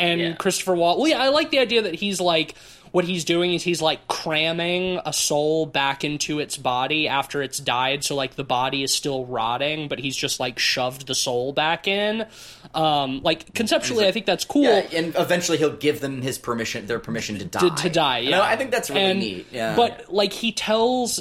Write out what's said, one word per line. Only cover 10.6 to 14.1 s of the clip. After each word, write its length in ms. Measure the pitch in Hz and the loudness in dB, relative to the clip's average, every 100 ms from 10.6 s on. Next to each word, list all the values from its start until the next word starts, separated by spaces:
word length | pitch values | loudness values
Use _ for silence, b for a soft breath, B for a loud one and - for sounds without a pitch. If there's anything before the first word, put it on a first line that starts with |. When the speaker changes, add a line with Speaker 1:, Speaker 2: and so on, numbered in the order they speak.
| - 139 127 135 135 | 0 0 -2 -4 -4
Speaker 1:
the 80 | |
soul 380 | 131 139 123 131 | -2 0 0 -2
back 340 | 135 156 165 196 | 0 2 0 0
in. 400 | 202 208 226 220 B B B B | 0 0 -2 -6 B B B B
Um, 480 | 160 156 147 135 131 | 0 2 2 0 0
like, 320 | 170 165 - | 0 -2 -4
conceptually, 440 | - 220 330 - 233 | -4 0 2 2 2
Speaker 3:
He's 80 | |
like, 20 | |
Speaker 1:
I 40 | 196 | 2